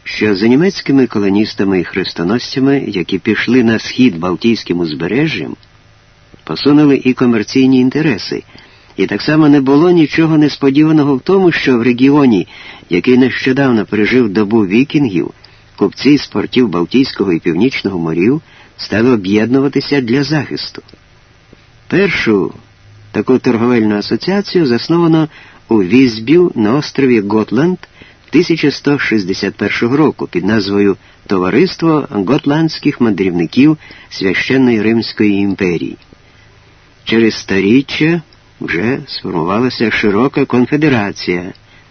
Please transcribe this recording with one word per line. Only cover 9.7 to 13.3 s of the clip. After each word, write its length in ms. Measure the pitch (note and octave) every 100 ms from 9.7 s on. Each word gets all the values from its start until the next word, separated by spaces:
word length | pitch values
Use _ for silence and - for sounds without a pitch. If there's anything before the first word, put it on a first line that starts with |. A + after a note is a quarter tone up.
| C#3+ F3
нічого 480 | F3 D3 - D#3+ D#3
несподіваного 760 | D3 - C#3 C#3 D#3 D#3 C#3+ C3
в 40 |
тому, 320 | - F#3+ F3+
що 260 | - C#3+ A#2+
в 40 |
регіоні, 640 | B2 A#2+ C3+ D3 C3+ G2 - - - - -
який 280 | F2 B2+ B2
нещодавно 680 | B2+